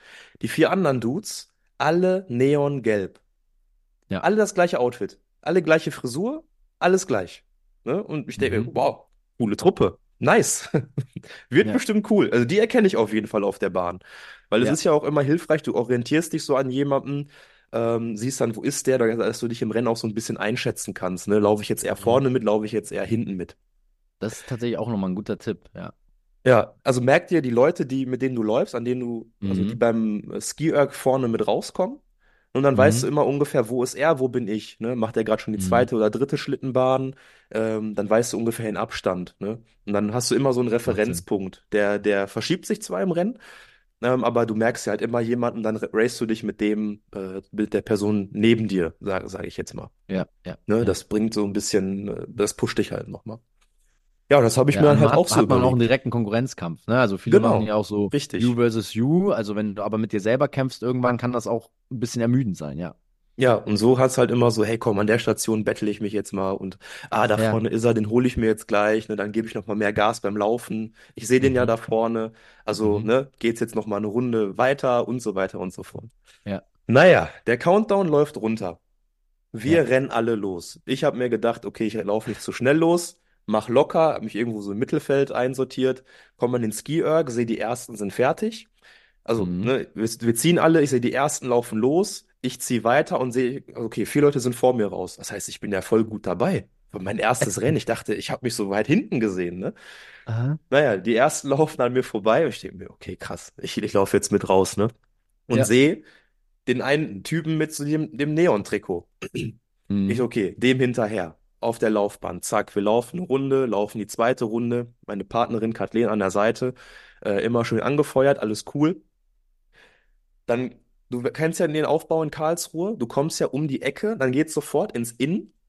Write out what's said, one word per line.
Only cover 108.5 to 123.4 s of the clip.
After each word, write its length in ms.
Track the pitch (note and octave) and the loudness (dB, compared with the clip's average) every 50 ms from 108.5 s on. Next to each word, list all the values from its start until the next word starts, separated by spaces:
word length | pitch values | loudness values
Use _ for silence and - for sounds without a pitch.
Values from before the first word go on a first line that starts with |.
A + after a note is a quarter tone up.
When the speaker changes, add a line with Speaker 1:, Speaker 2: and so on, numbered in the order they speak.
| A2+ G2+ F#2+ - A2 G2 - - F2+ E2+ - _ _ _ | 2 0 0 -4 -6 -6 -4 -6 -6 -6 -8 _ _ _
Speaker 1:
<clears throat> 380 | G3 - - - - A2 - _ _ _ _ _ _ - | -16 -10 -8 -8 -8 -8 -12 _ _ _ _ _ _ -4
Speaker 2:
Mhm. 220 | G2+ G2+ G2 G2 | -2 -2 0 0
Speaker 1:
Ich, 100 | A#2 B2+ | 0 -2
„Okay, 320 | B2 A#2 - A#2 G2 F2 - - | -2 -2 -2 -2 -2 -2 -2 0
dem 220 | A#2 B2+ C3 B2+ | 2 2 4 4
hinterher, 580 | C3 B2 A#2 B2 A2 G2+ A2+ G2 F2 D#2+ - _ _ _ _ _ | 2 0 0 -2 -2 -2 -2 -4 -6 -6 -10 _ _ _ _ _
auf 180 | A2+ A#2 A#2 - | -4 -4 -2 0
der 120 | A#2+ A2 | 0 0
Laufbahn, 520 | G#2+ G#2 G2+ G2+ - - - F2 F2 F2 | 2 2 0 -2 -4 -8 -10 -10 -10 -8
zack, 320 | - - A#2 G#2 G#2 - - | -6 -4 -2 -2 -2 -2 -4
wir 80 | G#2 | -2
laufen 360 | G2 G#2+ A2 A#2+ A#2+ - - F3 | 0 2 2 2 0 -2 -8 -10
eine 60 | F3+ | -4
Runde, 400 | F3 C3 C3+ C#3 C3+ C3+ C3+ C3 | -2 -2 -2 0 0 0 0 0
laufen 320 | A#2 G#2 G2+ G#2 G2+ - A2 | 0 0 -2 -2 -4 -6 -8
die 80 | G2 | -10
zweite 380 | - - - A2+ B2 B2+ - B2 | -8 -4 0 0 0 0 0 -2
Runde, 460 | G#2+ A2+ A#2 A#2+ A#2 A#2+ A#2+ B2 A#2+ _ _ _ | -2 -2 -2 -2 -2 -2 -4 -4 -8 _ _ _
meine 180 | - G#2 G2 F#2+ | -10 -8 -8 -8
Partnerin 480 | - - A#2 A#2+ - A#2 G#2+ A2 A2+ A2 | -4 -2 -2 0 0 -2 -2 -2 -4 -2
Kathleen 340 | - G2 - - A2 A#2+ G#2 | -4 -6 -2 0 0 2 2
an 80 | A2 G#2 | 2 0
der 120 | F#2+ F#2+ | 0 0
Seite, 440 | F#2+ G2+ G#2 A2+ A#2+ - C3 B2+ B2+ - - - - - - - _ _ - | 2 2 2 2 2 0 -4 -6 -6 -8 -18 -20 -20 -20 -20 -20 _ _ -6
äh, 200 | G#2+ G2+ G2 - | -2 -2 0 0
immer 200 | A#2 A#2+ A#2 A2+ | 0 0 0 0
schön 160 | - A#2 A2+ | 0 -2 -2
angefeuert, 580 | - B2+ C#3+ D3 C#3+ - - C3 C3+ C#3 C#3 - | 0 0 0 0 0 2 2 4 4 4 4 2
alles 260 | - G#2+ G#2+ - - - - | 0 -4 -4 -6 -8 -8 -2
cool.“ 280 | C#3+ D3+ D#3+ G3 - _ _ _ _ _ _ _ _ _ _ _ _ _ _ _ _ _ _ _ _ _ _ _ _ _ _ _ _ _ | 0 0 0 0 -4 _ _ _ _ _ _ _ _ _ _ _ _ _ _ _ _ _ _ _ _ _ _ _ _ _ _ _ _ _
Dann, 280 | - A#2+ B2 B2+ - - _ _ _ _ _ _ _ | -2 -2 -2 -2 -6 -10 _ _ _ _ _ _ _
du 120 | B2 B2 | -8 -4
kennst 380 | A#2+ A#2 - D3 D#3+ E3 E3+ - | -4 -4 -2 -2 -2 -2 0 0
ja 60 | F3+ | 0
den 180 | D#3 D3+ D#3 D3 | 0 0 0 0
Aufbau 380 | B2+ D3 D#3+ - - D#3+ D#3+ | 0 0 -2 0 -2 -2 0
in 80 | D#3+ D3 | 0 -2
Karlsruhe, 640 | - D#3 D#3 D#3 F3 E3+ - - - D#3+ F3 G#3 A3+ | -4 -4 -2 -2 -2 -4 -6 -8 -6 -6 -4 -4 -4
du 100 | - A#2+ | -6 -6
kommst 340 | A#2 - C#3 D3 E3 - - | -2 -2 -2 -2 -2 -2 -4